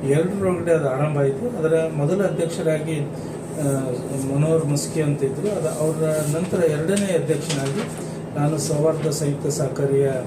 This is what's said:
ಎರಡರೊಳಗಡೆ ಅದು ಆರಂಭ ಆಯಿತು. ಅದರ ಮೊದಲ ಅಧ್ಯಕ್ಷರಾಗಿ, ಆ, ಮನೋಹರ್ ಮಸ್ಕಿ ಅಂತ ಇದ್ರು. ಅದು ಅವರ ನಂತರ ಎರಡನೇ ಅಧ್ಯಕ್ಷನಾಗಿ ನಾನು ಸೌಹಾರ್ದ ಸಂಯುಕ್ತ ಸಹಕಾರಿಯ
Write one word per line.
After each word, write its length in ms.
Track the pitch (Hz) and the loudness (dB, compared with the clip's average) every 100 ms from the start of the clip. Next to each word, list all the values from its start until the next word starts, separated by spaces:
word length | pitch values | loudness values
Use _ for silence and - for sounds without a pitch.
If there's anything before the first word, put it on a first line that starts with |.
| 135 | 2
ಎರಡರೊಳಗಡೆ 640 | 147 185 202 190 170 170 | 2 2 0 0 0 2
ಅದು 160 | 160 143 | 2 2
ಆರಂಭ 300 | 131 151 143 | 0 0 2
ಆಯಿತು. 400 | 139 139 240 196 | 0 0 -4 -2
ಅದರ 300 | 160 160 160 151 | 2 2 2 0
ಮೊದಲ 300 | 147 190 185 | 0 2 0
ಅಧ್ಯಕ್ಷರಾಗಿ, 720 | 160 165 - 160 156 156 156 | 0 -2 0 0 0 -2 -4
ಆ, 40 | 139 - - - - - 143 135 131 123 - 135 135 | -4 -6 -8 -10 -8 -4 0 0 -2 -4 -4 -4 -2
ಮನೋಹರ್ 320 | 139 156 160 143 | 2 4 4 2
ಮಸ್ಕಿ 360 | 143 - 160 | 0 0 0
ಅಂತ 220 | 147 143 | 0 2
ಇದ್ರು. 260 | 135 147 202 | 0 0 -2
ಅದು 180 | 190 156 | 0 -2
ಅವರ 680 | 147 156 156 160 156 147 156 | 0 0 0 0 0 0 -2
ನಂತರ 280 | 180 190 | 0 2
ಎರಡನೇ 500 | 160 147 160 202 196 | 2 2 0 0 2
ಅಧ್ಯಕ್ಷನಾಗಿ 960 | 170 143 147 156 143 135 170 247 - - - - - | 0 2 0 0 -2 -2 -2 -4 -6 -8 -8 -8 0
ನಾನು 220 | 147 156 | 0 0
ಸೌಹಾರ್ದ 520 | - 147 156 156 151 | 0 2 2 2 -2
ಸಂಯುಕ್ತ 360 | - 143 139 147 | 0 -2 0 -2
ಸಹಕಾರಿಯ 640 | 143 135 - 139 139 139 131 | -2 -2 0 2 4 2 0